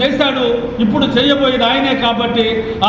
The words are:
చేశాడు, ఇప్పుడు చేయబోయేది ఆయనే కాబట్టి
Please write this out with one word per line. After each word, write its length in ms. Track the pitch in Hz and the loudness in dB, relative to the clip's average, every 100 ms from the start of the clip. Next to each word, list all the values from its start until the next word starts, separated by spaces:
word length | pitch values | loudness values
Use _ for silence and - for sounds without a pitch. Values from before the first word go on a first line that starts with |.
చేశాడు, 420 | 269 277 277 262 240 233 - - | -2 0 0 0 0 -2 -4 -2
ఇప్పుడు 240 | 220 294 269 240 | 0 2 0 2
చేయబోయేది 480 | 285 277 262 247 | 2 2 2 2
ఆయనే 300 | 233 269 277 262 | 0 0 0 0
కాబట్టి 400 | 240 226 233 233 220 220 220 202 | -2 -2 -2 0 0 -2 -4 -2